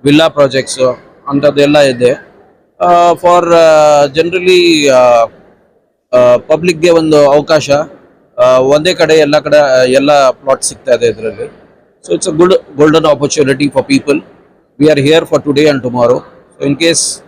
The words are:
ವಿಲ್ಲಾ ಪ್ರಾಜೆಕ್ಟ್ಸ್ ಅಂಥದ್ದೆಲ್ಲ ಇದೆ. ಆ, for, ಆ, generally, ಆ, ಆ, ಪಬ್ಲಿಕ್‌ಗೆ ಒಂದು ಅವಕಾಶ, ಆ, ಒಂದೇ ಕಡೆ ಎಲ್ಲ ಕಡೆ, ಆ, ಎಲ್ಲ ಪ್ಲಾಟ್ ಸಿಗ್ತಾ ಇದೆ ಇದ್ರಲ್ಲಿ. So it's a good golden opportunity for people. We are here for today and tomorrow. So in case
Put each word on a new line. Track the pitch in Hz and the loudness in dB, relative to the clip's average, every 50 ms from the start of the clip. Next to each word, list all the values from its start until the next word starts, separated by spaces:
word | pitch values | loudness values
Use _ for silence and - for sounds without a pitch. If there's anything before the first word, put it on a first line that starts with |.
| 123 | 0
ವಿಲ್ಲಾ | 139 143 151 160 160 147 | 0 2 2 0 0 0
ಪ್ರಾಜೆಕ್ಟ್ಸ್ | 147 143 135 123 135 127 - - 135 127 127 123 - - - _ _ _ 143 | 0 0 0 0 -4 -6 -6 -6 -2 -2 -2 -2 -6 -14 -20 _ _ _ -6
ಅಂಥದ್ದೆಲ್ಲ | 143 143 143 147 139 143 143 143 147 151 143 135 127 | -6 -2 -2 0 0 0 0 2 2 2 2 0 0
ಇದೆ. | 120 123 120 139 - - _ _ _ _ _ _ _ _ _ _ _ 175 | 0 -2 -2 -2 -2 -8 _ _ _ _ _ _ _ _ _ _ _ -2
ಆ, | 175 175 175 175 175 170 - - | 0 2 2 2 0 0 0 0
for, | 175 175 175 170 170 170 165 165 | 2 2 2 2 2 2 2 4
ಆ, | 160 156 156 151 151 151 147 143 143 135 | 4 4 4 2 2 2 2 0 0 -2
generally, | 156 165 170 175 185 180 180 185 180 175 170 165 151 147 139 131 127 | -4 -4 -2 -4 -4 0 2 2 2 2 2 0 0 0 2 2 2
ಆ, | 123 123 120 117 113 110 - - _ _ _ _ _ _ _ _ _ _ _ _ _ _ - | 4 4 2 2 0 -2 -6 -18 _ _ _ _ _ _ _ _ _ _ _ _ _ _ 0
ಆ, | 123 123 123 123 120 - - | 2 2 2 2 0 0 -4
ಪಬ್ಲಿಕ್‌ಗೆ | 156 156 165 180 175 156 160 175 165 165 | -4 -2 -2 -4 -4 -2 0 0 2 2
ಒಂದು | 160 156 156 147 147 139 139 | 0 0 2 2 2 2 2
ಅವಕಾಶ, | 147 143 - 160 151 131 - 143 143 156 151 - - _ _ _ _ _ _ _ - 123 | 0 0 0 -2 -2 0 -2 -2 -2 -2 -6 -12 -20 _ _ _ _ _ _ _ 0 2
ಆ, | 127 127 127 131 135 143 | 2 2 2 2 0 0
ಒಂದೇ | 151 156 180 180 - | 0 0 -2 -2 -2
ಕಡೆ | 170 156 160 160 151 | 0 2 2 2 2
ಎಲ್ಲ | 143 147 151 143 | 2 0 -2 -2
ಕಡೆ, | 151 147 151 147 139 131 | 2 2 2 2 2 2
ಆ, | 127 127 127 127 135 | 0 0 2 0 0
ಎಲ್ಲ | 139 143 151 143 139 131 123 _ - | 0 2 2 2 2 0 -2 _ -4
ಪ್ಲಾಟ್ | 135 135 - - - | -4 -4 -4 -4 -10
ಸಿಗ್ತಾ | 135 - - - 123 | -12 -10 -4 -2 -2
ಇದೆ | 113 117 117 107 | 0 0 -4 -4
ಇದ್ರಲ್ಲಿ. | 107 110 110 101 104 - - - - - _ _ _ _ _ _ _ _ | -4 -10 -10 -10 -10 -16 -16 -16 -20 -20 _ _ _ _ _ _ _ _
So | - 175 | -8 -8
it's | 160 - 185 160 | -6 -6 -6 -2
a | 156 | 0
good | 175 185 185 170 - - - 135 | 0 2 2 -2 -4 -10 -2 0
golden | 147 156 151 165 156 156 147 | 0 2 2 0 0 0 -2
opportunity | 127 143 139 - 156 143 131 139 131 147 143 - | -2 -2 -6 -4 -4 -4 -4 -2 -4 -6 -4 -4
for | 135 123 - 139 | -4 -4 -2 -4
people. | 135 - 147 139 160 185 - - _ _ _ _ _ _ _ _ _ | -4 -2 -2 -4 -4 -6 -12 -20 _ _ _ _ _ _ _ _ _
We | 143 151 156 | 0 0 2
are | 143 135 143 | 0 0 0
here | 156 165 160 - | 0 0 0 -2
for | 165 143 - | -4 -4 -2
today | 147 139 139 151 151 | -2 -2 0 0 0
and | 143 131 113 | -2 -2 -6
tomorrow. | 127 120 123 120 117 123 - - - - - _ _ _ | -6 -4 -2 0 0 0 -2 -4 -12 -20 -20 _ _ _
So | _ 139 143 | _ -6 -6
in | 143 131 160 | -4 -2 -2
case | 165 160 - - - - - - | -2 -2 -2 -6 -8 -10 -14 -18